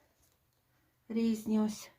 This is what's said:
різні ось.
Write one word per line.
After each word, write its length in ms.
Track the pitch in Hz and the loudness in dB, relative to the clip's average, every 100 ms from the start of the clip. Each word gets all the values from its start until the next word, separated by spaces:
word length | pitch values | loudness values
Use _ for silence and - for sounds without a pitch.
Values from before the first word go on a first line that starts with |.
| _ _ _ _ _ _ _ _ _ _ - | _ _ _ _ _ _ _ _ _ _ -6
різні 520 | 226 226 220 220 214 | 0 0 0 0 2
ось. 300 | 214 - - | 2 -2 -14